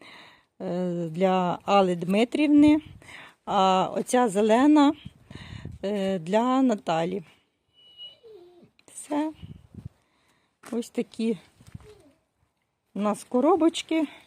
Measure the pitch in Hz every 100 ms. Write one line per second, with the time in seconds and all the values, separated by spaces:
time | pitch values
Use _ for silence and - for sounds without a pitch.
0 | - - - _ _ - 185 175 180 175
1 | 170 160 185 185 180 165 - 202 190 175
2 | 175 196 247 311 294 294 302 302 - -
3 | - - - _ - 196 190 185 175 -
4 | - 247 247 185 214 226 294 302 285 294
5 | - _ - - - - - - 196 208
6 | 190 190 160 214 247 262 262 214 - 165
7 | 170 190 - _ _ _ _ _ _ -
8 | 587 587 466 415 349 349 - _ _ -
9 | - 294 311 302 - - _ - - _
10 | _ _ _ _ _ _ - 233 - -
11 | - - 226 196 - _ - - 427 427
12 | _ _ _ _ _ _ _ _ _ 196
13 | 208 202 - 247 277 370 320 330 - 320
14 | 302 -